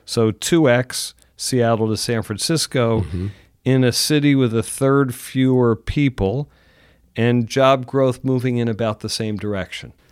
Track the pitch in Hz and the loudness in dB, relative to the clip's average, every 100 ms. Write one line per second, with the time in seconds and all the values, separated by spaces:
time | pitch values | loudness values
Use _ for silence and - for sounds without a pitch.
0 | - 117 110 104 - 170 139 123 - - | -6 0 0 0 0 4 4 2 0 -8
1 | - - _ - - 127 117 110 110 104 | -10 -14 _ -12 -4 0 2 2 0 -2
2 | - 113 104 104 - 160 - 131 117 110 | -4 -4 -4 -6 -2 -2 -2 -2 0 0
3 | 80 87 98 - _ _ 127 131 127 - | -2 -6 -8 -10 _ _ 0 2 2 0
4 | - 151 143 135 123 113 - - 135 139 | 0 2 4 4 2 0 -4 -2 2 4
5 | 131 - - 131 131 127 120 107 - 151 | 2 -4 -6 0 2 4 2 0 -2 0
6 | 139 - 98 131 147 _ _ _ _ _ | 0 0 -2 -2 -6 _ _ _ _ _
7 | _ - 117 120 113 135 131 135 123 135 | _ -2 2 2 0 2 4 2 0 0
8 | 131 120 131 127 127 120 117 107 110 107 | 0 0 -2 -2 0 -2 -2 -2 -4 -4
9 | 110 - 110 101 104 98 87 - 65 - | -6 -6 -4 -4 -4 -6 -6 -12 -16 -20
10 | _ | _